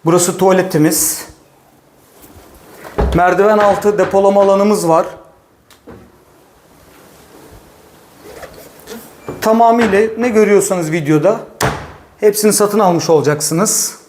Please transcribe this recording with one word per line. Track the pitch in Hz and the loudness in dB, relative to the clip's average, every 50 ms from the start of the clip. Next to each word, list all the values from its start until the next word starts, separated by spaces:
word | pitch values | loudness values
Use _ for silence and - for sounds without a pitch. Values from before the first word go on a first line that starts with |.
| _ | _
Burası | 165 180 170 175 190 180 - | 2 2 2 0 -2 -2 0
tuvaletimiz. | 190 190 185 185 180 185 - 156 151 165 160 - - - - - - - - _ _ _ _ _ _ _ _ _ _ _ _ _ _ _ _ - - - - - - - - - - - - - - - - - - 151 165 | 2 2 2 2 0 -2 0 0 0 0 0 -2 -4 -4 -6 -8 -14 -18 -20 _ _ _ _ _ _ _ _ _ _ _ _ _ _ _ _ -20 -20 -20 -20 -20 -20 -20 -20 -20 -20 -20 -20 -20 -20 -12 -6 -4 -4 -2 0
Merdiven | 170 175 180 180 175 196 214 214 208 | 0 0 2 2 2 2 2 2 2
altı | 208 202 196 196 - 208 190 170 | 2 2 0 2 0 -2 0 0
depolama | 185 180 - 196 196 196 202 202 | -2 0 0 2 2 2 4 4
alanımız | 196 196 196 196 202 208 208 185 170 165 | 2 2 2 2 2 0 0 0 0 0
var. | 160 170 180 180 - - - - _ _ _ _ _ _ _ _ - _ _ - - - - _ _ _ _ _ _ _ _ _ _ _ _ _ _ _ _ - - - - - - - - - - - - - - - - - - _ _ - - - - _ _ - - 415 - - - - - - - - - - - - - 226 - - - - - - - - | 0 0 0 -2 -10 -18 -20 -20 _ _ _ _ _ _ _ _ -20 _ _ -20 -20 -20 -20 _ _ _ _ _ _ _ _ _ _ _ _ _ _ _ _ -20 -20 -20 -20 -20 -20 -20 -20 -20 -20 -20 -20 -20 -20 -20 -20 -20 -20 _ _ -20 -20 -20 -20 _ _ -20 -20 -20 -20 -20 -20 -20 -20 -20 -20 -20 -20 -20 -20 -18 -18 -18 -18 -20 -20 -18 -16 -16 -14 -6
Tamamıyla | - 220 226 226 233 233 233 240 233 208 190 196 220 220 - 226 | -2 -2 2 4 4 2 4 2 0 2 2 0 0 0 -2 -4
ne | 233 247 | -4 0
görüyorsanız | 208 214 214 202 202 196 190 - 190 180 165 156 | 2 2 2 4 4 2 2 0 -4 -4 -4 -4
videoda | 160 175 147 139 156 151 147 190 220 233 - - - - - - - - - - - - - _ _ _ | -4 -4 -2 0 0 2 2 0 -2 -2 -8 -16 -8 -6 -6 -6 -6 -8 -14 -18 -20 -20 -20 _ _ _
hepsini | - 214 202 - - 214 | 0 0 0 2 0 0
satın | 202 - 208 202 202 214 | 2 2 0 0 0 0
almış | 208 185 170 160 147 - | 2 2 0 0 0 2
olacaksınız. | 165 151 127 143 151 151 151 - 160 165 208 214 - - - - - - - | 2 2 2 0 -2 -2 -4 -4 -2 -2 -2 -2 -2 -4 -6 -8 -10 -16 -20